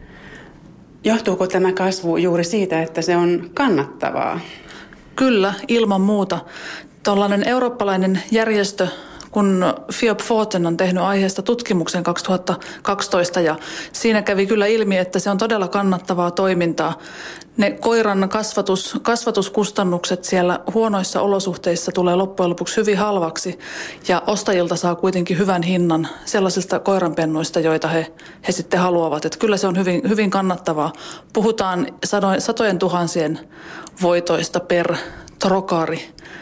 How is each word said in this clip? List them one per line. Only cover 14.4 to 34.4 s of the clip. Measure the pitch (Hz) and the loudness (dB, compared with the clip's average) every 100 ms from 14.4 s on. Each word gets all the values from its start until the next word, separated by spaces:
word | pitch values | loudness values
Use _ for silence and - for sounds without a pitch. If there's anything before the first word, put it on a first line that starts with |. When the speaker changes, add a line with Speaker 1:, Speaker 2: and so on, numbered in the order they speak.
| 196 | 2
Speaker 2:
kyllä | 220 202 | 4 4
ilmi, | 226 202 185 | 4 2 0
että | 180 190 | 0 -2
se | 202 | 0
on | 196 | 0
todella | 220 220 180 | 0 0 0
kannattavaa | 202 196 180 - 180 175 | 0 2 0 0 0 0
toimintaa. | 175 190 180 170 160 160 160 - - - - - - | 2 2 2 0 0 -2 -4 -12 -16 -16 -16 -8 0
Ne | 202 | 0
koiran | - 233 233 220 196 190 | 2 2 4 4 2 0
kasvatus-, | 214 208 - 196 190 - 214 | 0 -2 -2 0 0 -2 -4
kasvatuskustannukset | - 233 233 202 196 - 202 - 185 175 - 180 | 0 0 0 0 0 0 -2 0 0 0 -2 -4
siellä | - 185 180 175 - | 0 2 2 0 -2
huonoissa | 220 226 202 185 185 | 0 2 0 -2 0
olosuhteissa | 196 196 196 175 180 170 - | 2 0 -2 -2 -2 -2 -2
tulee | - 180 | 0 2
loppujen | 175 196 190 180 | 2 0 0 0
lopuksi | 175 175 - | -2 -2 0
hyvin | 208 196 | 2 2
halvaksi, | 208 202 165 - 185 170 - - - - - | 2 0 -2 -4 -8 -8 -12 -12 -12 -6 0
ja | 175 - | 0 2
ostajilta | 208 - 185 175 170 | -2 2 2 2 0
saa | 175 | 0
kuitenkin | 175 190 185 175 180 | 0 0 0 0 0
hyvän | 196 180 | 2 2
hinnan | 170 180 175 160 160 - | 2 2 2 2 -2 -8
sellaisista | - 214 190 190 180 185 | -2 0 2 0 -2 -2
koiranpennuista, | - 190 175 156 160 156 - 175 | 2 2 2 0 -2 -2 -2 0
joita | 160 160 160 | 2 2 0
he, | 165 160 - - - - | -2 -4 -10 -20 -8 -4
he | |
sitten | 180 170 180 | -4 -2 0
haluavat. | 180 175 165 151 | 2 2 2 0
Et | 156 - | -4 -2
kyllä | 220 196 | 0 2
se | 196 | 2
on | 180 | 0
hyvin, | 180 175 - | 0 0 2
hyvin | 214 208 | 2 2
kannattavaa. | 196 190 175 - 151 151 - - - - | 2 0 -2 -2 -2 -2 -4 -16 -18 -4
Puhutaan | 220 214 220 190 180 156 - - | 0 2 2 0 0 -2 -6 -2
sado-, | 208 196 190 | 0 2 0
satojen | 190 226 220 180 | 0 0 2 2
tuhansien | 180 175 165 175 151 160 - - - - - - | 0 0 0 0 -2 -4 -10 -20 -18 -18 -16 -2
voitoista | 175 175 170 170 | 2 2 2 0